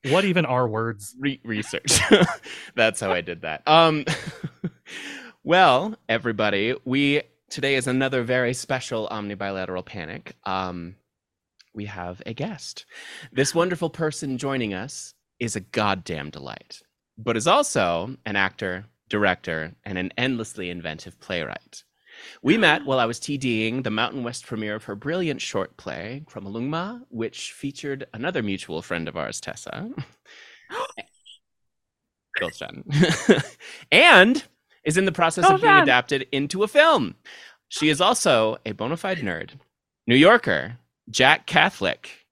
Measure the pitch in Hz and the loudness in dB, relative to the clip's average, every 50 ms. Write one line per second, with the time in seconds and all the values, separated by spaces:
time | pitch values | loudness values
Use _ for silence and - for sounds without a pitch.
0 | _ 131 139 180 196 196 175 180 160 123 127 127 127 117 104 110 113 117 113 101 | _ 2 2 2 2 2 2 0 0 0 0 0 0 0 -2 -4 -4 -4 -6 -8
1 | 101 - - 127 135 143 135 - _ 113 113 104 104 - - - _ 143 - - | -14 -18 -14 -6 -6 -6 -6 -6 _ -8 -6 -6 -6 -6 -8 -8 _ 2 2 2
2 | - - 226 208 180 - - - - - - - - - _ - 113 110 107 - | 6 6 8 8 8 4 0 -10 -12 -16 -18 -16 -18 -10 _ 2 2 2 2 0
3 | 110 95 92 90 85 87 87 82 - 80 78 76 _ - 156 165 165 165 156 151 | -2 -2 -2 -2 -2 -4 -10 -8 -8 -8 -8 -6 _ 4 6 6 6 6 2 0
4 | 139 - 156 - - - - - - 156 _ _ - 160 _ _ _ - - - | -2 -4 -6 -6 -8 -14 -14 -12 -12 -12 _ _ -12 -12 _ _ _ -18 -18 -16
5 | - - - - - - - _ _ - 165 185 190 160 127 131 175 214 214 - | -14 -14 -16 -16 -18 -20 -20 _ _ 2 6 6 8 8 6 6 2 -2 -8 -10
6 | _ - 113 113 - 120 113 104 110 107 101 98 104 113 131 - _ 123 127 139 | _ -2 -2 0 0 -2 0 0 0 0 2 0 0 0 -2 -4 _ -2 0 0
7 | 143 143 143 147 - _ _ _ _ _ - - 131 139 139 131 123 135 127 131 | 2 2 2 0 -2 _ _ _ _ _ -10 -4 -2 0 0 0 0 0 0 0
8 | 135 135 135 127 120 113 127 127 127 120 123 - - _ 135 127 - - 127 113 | 0 0 0 -2 0 0 0 0 2 0 -2 -4 -4 _ -4 -4 -4 -6 -6 -6
9 | 107 - 110 107 104 101 104 92 101 98 98 95 92 90 92 90 90 - - 101 | -6 -6 -6 -8 -8 -8 -8 -6 -6 -6 -4 -6 -6 -6 -6 -8 -8 -10 -12 -12
10 | 82 76 95 - - - - _ _ 98 95 95 95 92 90 90 85 85 95 _ | -12 -10 -12 -14 -16 -18 -20 _ _ -6 -4 -4 -4 -6 -8 -10 -12 -14 -16 _
11 | _ _ _ _ _ _ _ _ _ _ _ _ _ _ _ 113 104 101 101 92 | _ _ _ _ _ _ _ _ _ _ _ _ _ _ _ -12 -12 -12 -10 -12
12 | 90 87 92 101 - - 113 - 135 214 214 143 - - - - - _ - - | -10 -12 -12 -12 -12 -14 -10 -8 -8 -10 -10 -12 -14 -16 -18 -18 -20 _ -20 -20
13 | - - - - - 135 _ 127 139 139 - 165 170 185 180 160 175 160 - - | -20 -18 -18 -20 -20 -10 _ -2 -2 0 2 0 0 0 0 -4 -4 -6 -4 -4
14 | 165 156 147 - - 139 131 123 151 139 135 131 120 104 98 90 104 147 - - | -4 -4 -4 -6 -8 -6 -6 -4 -4 -4 -2 -2 -2 -4 -4 -6 -8 -10 -12 -14
15 | - - _ _ _ _ _ _ 120 117 - 107 95 _ - 117 107 101 98 92 | -16 -16 _ _ _ _ _ _ -6 -6 -6 -6 -10 _ -2 0 0 0 0 -2
16 | 82 - 90 76 71 76 - 69 69 65 52 - - _ - - _ _ _ _ | -4 -8 -8 -8 -8 -10 -12 -14 -14 -14 -14 -16 -16 _ -20 -20 _ _ _ _
17 | _ _ _ - 110 120 113 113 104 165 190 277 294 - - - 98 87 85 82 | _ _ _ -10 -4 -2 -2 0 2 4 4 4 2 0 0 0 2 2 0 -2
18 | 87 117 131 - _ 110 101 101 98 92 - - 110 95 90 92 104 _ _ _ | -2 -6 -10 -12 _ -4 0 0 0 0 -2 -4 -8 -6 -6 -8 -10 _ _ _
19 | _ _ - 104 104 98 90 - - - 82 80 78 85 85 _ _ 101 95 90 | _ _ -2 2 2 2 2 0 -4 -8 -6 -6 -6 -8 -12 _ _ -8 -6 -6
20 | 92 92 - - 123 131 131 117 113 - - - 92 87 87 87 82 82 78 80 | -6 -6 -4 -4 -2 -2 -2 -4 -8 -10 -10 -10 -10 -10 -10 -10 -10 -10 -10 -10
21 | - 90 82 _ - - 95 87 78 58 50 - _ _ - - _ _ _ _ | -14 -20 -20 _ -10 -8 -6 -6 -6 -6 -10 -12 _ _ -20 -20 _ _ _ _
22 | _ _ - - - - - _ - 127 170 226 214 160 151 - - 143 131 131 | _ _ -20 -20 -20 -20 -20 _ 0 0 2 4 4 4 2 2 0 -2 0 0
23 | 120 117 117 - - - 147 139 135 127 117 110 110 110 117 131 131 - 107 110 | 0 0 -2 -6 -8 -8 -6 -4 -2 -2 -2 0 -2 -2 -4 -4 -4 -4 -2 -2
24 | 117 120 - 135 120 120 120 - - - 120 110 107 107 104 110 - - 127 107 | -2 -2 -4 -6 -8 -8 -10 -10 -12 -10 -10 -8 -6 -6 -8 -8 -8 -10 -12 -10
25 | - 139 165 185 180 160 139 - - - - 104 95 - _ - - - 67 65 | -8 -6 -4 -4 -2 -4 -4 -6 -8 -6 -4 -4 -4 -4 _ -14 -12 -12 -10 -10
26 | 90 107 123 139 156 _ - - 98 95 101 113 120 139 151 165 175 202 240 240 | -10 -10 -12 -14 -16 _ -16 -14 -12 -10 -8 -8 -6 -6 -4 -6 -6 -8 -10 -14
27 | 254 _ - 113 113 110 - - - - - - - 139 139 - - 147 139 135 | -18 _ -8 -6 -6 -6 -8 -10 -14 -14 -14 -10 -10 -10 -10 -8 -8 -8 -8 -8
28 | 139 _ - 110 123 165 185 156 113 104 98 92 - - 82 80 85 - 87 85 | -10 _ -12 -8 -8 -4 -4 -4 -2 -2 -4 -6 -6 -8 -8 -8 -6 -6 -6 -6
29 | 82 78 76 87 76 53 - - - - - - - - - - 190 226 269 - | -6 -6 -6 -6 -6 -6 -8 -10 -10 -12 -12 -12 -12 -12 -10 -10 -10 -10 -10 -12
30 | - _ _ _ _ _ - - - - - _ _ _ - 453 523 523 - - | -12 _ _ _ _ _ -20 -20 -20 -20 -20 _ _ _ -10 -10 -10 -10 -12 -16
31 | - _ _ _ _ - - _ _ _ _ _ _ _ _ _ _ _ _ _ | -18 _ _ _ _ -20 -20 _ _ _ _ _ _ _ _ _ _ _ _ _
32 | _ _ _ _ _ _ - - - 85 - - - - - - - - 143 147 | _ _ _ _ _ _ -6 -6 -6 -6 -8 -10 -14 -14 -14 -16 -10 -2 2 4
33 | 170 156 160 - - - 190 - 147 - - _ - - - - - _ 143 190 | 4 4 4 0 6 6 6 6 6 -6 -12 _ -20 -20 -20 -20 -2 _ 6 8
34 | 294 349 294 190 185 220 262 302 - _ _ _ _ _ _ _ _ 151 151 180 | 8 10 10 10 10 8 6 0 -2 _ _ _ _ _ _ _ _ 0 2 2
35 | 190 196 - - 170 165 - - 180 381 381 381 415 453 392 381 339 277 127 123 | 2 2 2 2 0 0 2 4 4 6 6 6 6 6 6 6 6 6 4 4
36 | 123 - 147 135 135 _ - 135 143 147 - 185 208 208 - 285 302 330 311 226 | 4 2 -2 -2 -2 _ -4 -4 -2 -2 -2 -2 -2 2 4 6 6 6 6 4
37 | 127 90 - _ _ - - - - - - _ _ _ - - - 156 151 143 | 2 -2 -6 _ _ -20 -20 -20 -20 -20 -20 _ _ _ -8 0 0 0 2 4
38 | 180 196 240 - - 185 139 117 110 110 110 - _ 110 104 - 107 120 160 170 | 2 2 2 2 2 4 4 4 4 2 0 -4 _ -10 -8 -6 -4 -4 -4 -4
39 | - 196 190 170 131 98 87 80 - - - - _ _ _ _ _ _ _ _ | -4 -6 -4 -4 -4 -6 -6 -6 -8 -14 -16 -20 _ _ _ _ _ _ _ _
40 | _ - 120 131 151 180 233 - - - 98 73 65 95 120 - _ _ _ _ | _ 4 6 8 8 8 8 6 4 0 -2 -2 -2 -6 -12 -16 _ _ _ _
41 | _ - 110 - 131 131 156 - - - - 156 156 190 - - - 90 65 - | _ -10 0 4 6 6 4 4 0 0 2 4 4 4 0 -2 -2 -2 -2 -4
42 | - - - - _ _ | -10 -20 -20 -20 _ _